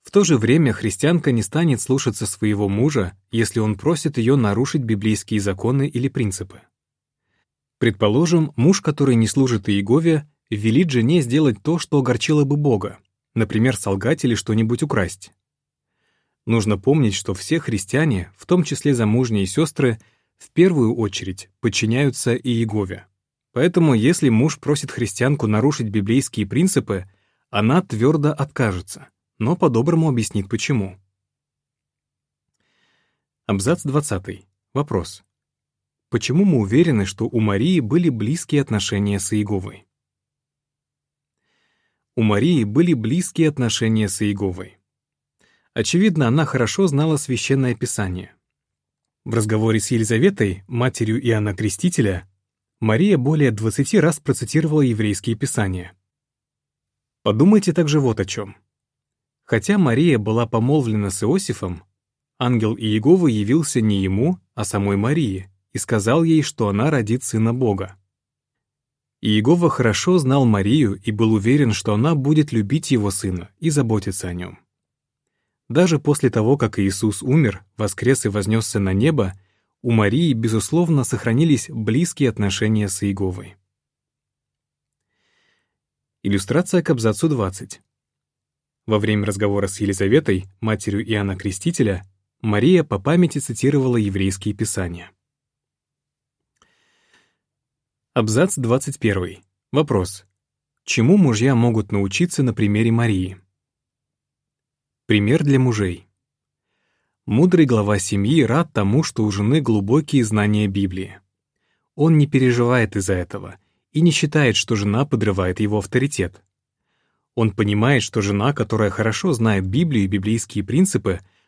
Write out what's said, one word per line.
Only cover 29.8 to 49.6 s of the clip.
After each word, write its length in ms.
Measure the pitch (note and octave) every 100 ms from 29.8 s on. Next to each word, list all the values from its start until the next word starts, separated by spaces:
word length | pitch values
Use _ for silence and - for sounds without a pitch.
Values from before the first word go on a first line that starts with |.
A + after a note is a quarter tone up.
| D3 E3 D#3+
объяснит, 400 | B2 G#2+ G#2 G2
почему. 500 | A#2 - C3 F#2+ F#2 _ _ _ _ _ _ _ _ _ _ _ _ _ _ _ _ _ _ _ _ _ _ _ _ -
Абзац 360 | G2 G2+ E3+
двадцатый. 640 | C#3+ C#3+ D3 F#2+ - F#2 _ _ _
Вопрос. 500 | C3 D3 G2+ D#2+ - _ _ _ _ _ _ _ _ _
Почему 360 | A2+ - D3 G3+
мы 140 | C#3
уверены, 460 | G2 B2 E3+ A2+ F#2+
что 200 | - A#2
у 120 | A#2
Марии 400 | G#2+ G2+ D3 F3+
были 280 | A2 D3+ E3+
близкие 520 | A#2 G#2+ E3 - D3
отношения 580 | - G#2+ - G2+ G2+ G2+
с 140 | -
Иеговой? 540 | G#2+ G#2 G2+ G2 - _ _ _ _ _ _ _ _ _ _ _ _ _ _ _ _ _ _ _ _ _ _ _ -
У 80 |
Марии 400 | A2 G#2 C#3+ E3
были 300 | G#2 A#2+ F3
близкие 560 | C3+ A2 E3 F3 - D#3+
отношения 600 | D3 A#2+ - A2+ A2 G#2
с 120 | -
Иеговой. 560 | G#2 G2+ G2+ F2+ F#2 _ _ _ _ _ _ _ _ _ _
Очевидно, 540 | - A2 E3+ G#3+ D#3 A#2+
она 180 | C#3 D3
хорошо 420 | C3 A2+ - F#3+
знала 300 | C#3 D#3+ D3
Священное 580 | - B2 - C3+ B2+ A#2
Писание. 580 | B2 - F#2+ F2+ - _ _ _ _ _ _ _ _ _ -
В 80 | A2+
разговоре 440 | G#2+ A2